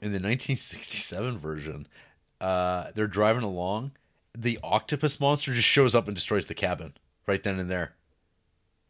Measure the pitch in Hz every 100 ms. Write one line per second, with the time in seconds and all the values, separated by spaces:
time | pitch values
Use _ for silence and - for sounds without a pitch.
0 | 104 98 95 127 - 135 - - - -
1 | - 90 120 117 78 76 76 78 71 -
2 | - _ _ _ 92 92 90 90 87 107
3 | 107 95 104 117 110 90 90 104 139 -
4 | _ _ _ 117 117 117 - 214 - 143
5 | 156 - 139 147 - 123 - - 131 117
6 | 98 98 - 104 87 - 92 85 80 -
7 | _ _ - 98 101 95 90 92 82 -
8 | _ _ _ _ _ _ _ _ _